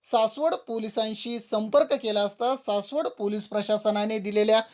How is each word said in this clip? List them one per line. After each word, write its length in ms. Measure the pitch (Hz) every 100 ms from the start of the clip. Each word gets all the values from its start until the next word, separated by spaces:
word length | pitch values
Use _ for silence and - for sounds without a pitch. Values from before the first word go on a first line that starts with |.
सासवड 500 | - 233 220 269 320
पोलिसांशी 840 | - - 226 220 214 220 214 233 233
संपर्क 520 | - 214 214 285 302
केला 280 | 277 220 208
असता 360 | 208 202 240 262
सासवड 520 | - 208 196 285 330
पोलीस 380 | - 208 208 208
प्रशासनाने 720 | 214 202 214 214 208 214 220
दिलेल्या 420 | 202 208 208 220 220